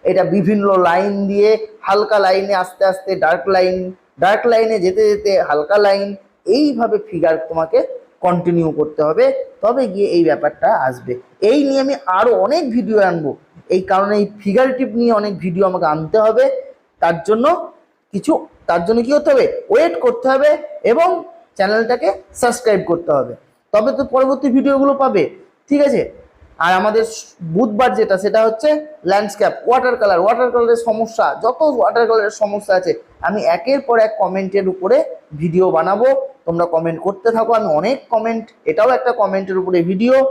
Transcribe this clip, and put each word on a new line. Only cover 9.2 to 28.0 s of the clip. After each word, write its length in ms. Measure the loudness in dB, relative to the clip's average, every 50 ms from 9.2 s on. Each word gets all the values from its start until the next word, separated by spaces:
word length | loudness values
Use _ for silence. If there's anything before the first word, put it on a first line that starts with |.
| 2 0 0 -2 -8 -10 -10 _
তবে 220 | -2 -2 0 0 -2
গিয়ে 200 | -4 -2 -2 -2 0 2
এই 80 | 2 2 2
ব্যাপারটা 400 | 0 0 -2 -4 -4 0 0 0 0 2 0
আসবে। 260 | -2 -4 -6 -10 -10 -10 -10 -10 _ _ _
এই 180 | 0 2 2 2 2
নিয়ে 140 | 2 0 0 0
আমি 100 | -2 -4 -4 -4 -2 0
আরো 140 | 2 2 2 2 2 2
অনেক 180 | 0 0 -2 -2 -2 -4
ভিডিও 240 | -4 -2 0 2 2 2 2
আনবো, 220 | 0 -2 -4 -6 -8 -8 _ _ _ -20 _ -2 -2
এই 60 | -2 0 0
কারণে 220 | 0 0 2 0 0
এই 80 | 0 0 -2 -6 -8
ফিগার 260 | -6 0 2 2 2 2 0
টিপ 140 | -2 -4 -4 -2 0
নিয়ে 140 | 0 2 2
অনেক 200 | 0 0 -4 -6
ভিডিও 260 | -6 -6 -6 0 0 0
আমাকে 220 | 0 0 0 0 0 0
আনতে 240 | -2 -2 0 2 2 2
হবে। 200 | 4 4 2 2 2 0 -4 -10 -14 -20 _ _ _ _ _
তার 180 | 0 0 0 -2 -2
জন্য 180 | -2 0 2 2 2 0 0 -4 -12 -16 _ _ _ _ _ _ _ -10
কিছু, 200 | -6 0 0 0 0 -2 -10 _ _ _
তার 140 | -2 -2 -2 0
জন্য 140 | 0 0 0 0
কি 60 | 0 0
করতে 140 | 0 2 2 2
হবে? 120 | 2 2 0 -2 -6 -4 0
ওয়েট 240 | 2 2 2 2 0 0 -2
করতে 200 | -2 -2 0 0 0
হবে 200 | 2 2 2 2 2 0 -4 -14 -14 -4 0
এবং 240 | 0 2 2 2 0 0 -4 -6 -14 -20 -20 _ _ _
চ্যানেলটাকে 520 | -4 -2 0 0 -2 0 0 -2 -2 -2 -4 -4 -4 -12 _ -6 -2
সাবস্ক্রাইব 400 | -2 -2 -2 0 0 0 0 0 0 -2
করতে 200 | -4 -4 0 0 0
হবে, 160 | 0 0 -4 -8 -16 _ _ _ _ _ _ 0
তবে 180 | 0 0 0 -2
তো 60 | -2 -4 -2 0
পরবর্তী 340 | 0 2 2 0 -2 0 0
ভিডিওগুলো 440 | 0 2 2 2 2 2 2 2 2
পাবে, 300 | 2 0 0 2 0 -2 -2 -6 -16 -20 _ _ _ _ _
ঠিক 120 | 0 2 2
আছে? 140 | 2 2 0 -2 -4 -10 -20 -20 _ _ _ -20 _ _ -4 0
আর 80 | 0 0
আমাদের 300 | 2 0 0 0 0 -2
স-, 200 | -2 -6 -16 -18 -20 _ _ -10 -4 0
বুধবার 340 | 0 0 0 0 0 0 0 2
যেটা, 200 | 0